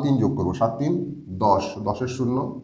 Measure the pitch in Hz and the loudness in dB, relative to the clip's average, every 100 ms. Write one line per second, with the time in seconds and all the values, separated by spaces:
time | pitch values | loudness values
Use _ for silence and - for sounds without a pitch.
0 | 143 131 101 92 90 87 113 127 151 175 | 2 4 2 2 0 2 0 2 0 0
1 | - - 90 92 107 95 - - 104 104 | -2 -8 -10 0 4 4 2 -4 -4 -2
2 | 127 - 120 131 143 - | -4 -2 0 0 -2 -8